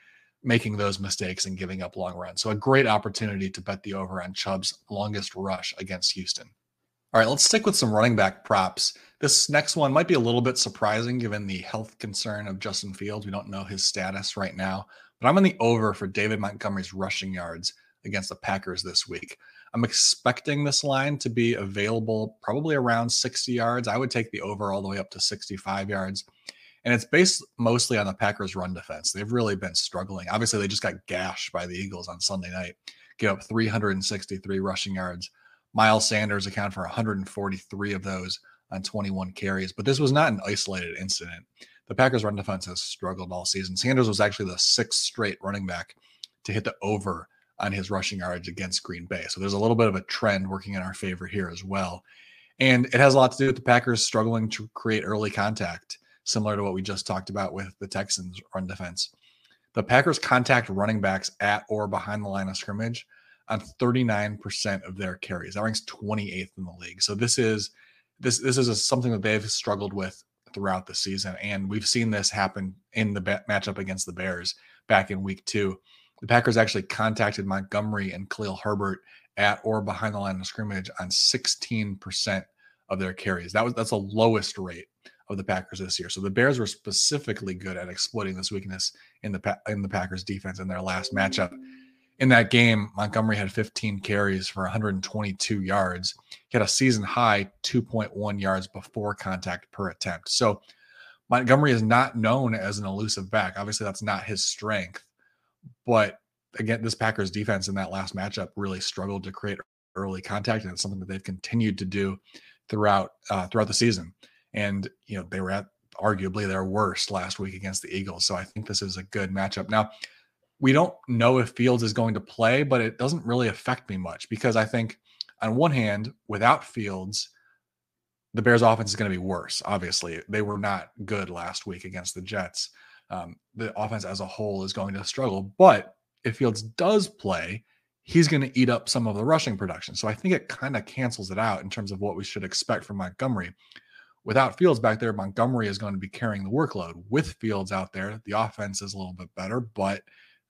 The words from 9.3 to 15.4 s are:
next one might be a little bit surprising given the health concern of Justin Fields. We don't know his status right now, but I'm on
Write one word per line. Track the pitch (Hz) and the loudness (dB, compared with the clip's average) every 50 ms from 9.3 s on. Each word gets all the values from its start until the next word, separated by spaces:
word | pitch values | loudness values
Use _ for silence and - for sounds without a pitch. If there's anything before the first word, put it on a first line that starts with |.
| - - - - | 4 4 4 4
next | 147 151 147 - - | 4 4 2 2 2
one | 165 147 135 135 | 2 2 4 4
might | 156 175 - | 4 4 6
be | 175 | 4
a | 135 | 4
little | 113 117 120 120 | 4 4 4 4
bit | 120 131 127 | 4 4 2
surprising | - - 107 - - 110 104 110 110 117 120 123 127 | 2 0 -2 0 0 0 2 2 2 0 0 -2 -2
given | 117 107 101 104 104 | -2 -2 -2 -4 -4
the | 98 95 90 | -4 -6 -6
health | 90 - - 110 110 - - - | -6 -6 -6 -6 -6 -8 -12 -12
concern | - 107 95 - - 113 104 104 104 101 | -10 -8 -6 -6 -4 -4 -6 -6 -6 -8
of | 95 92 | -8 -6
Justin | - 107 92 - - 101 95 | -6 -6 -6 -6 -6 -8 -10
Fields. | - 98 104 107 110 107 | -8 -8 -6 -6 -6 -6
We | 101 | -6
don't | 95 101 101 101 | -6 -8 -8 -8
know | 98 98 98 | -8 -10 -8
his | 98 101 98 - | -8 -4 -2 -2
status | - - 98 92 95 98 98 98 - - | -2 0 -2 -4 -4 -4 -6 -6 -6 -4
right | 104 95 90 82 | -4 -4 -4 -4
now, | 92 92 95 95 95 98 - - - - _ _ _ | -4 -4 -4 -4 -4 -8 -12 -18 -20 -20 _ _ _
but | 113 127 | 2 4
I'm | 165 | 6
on | 196 | 8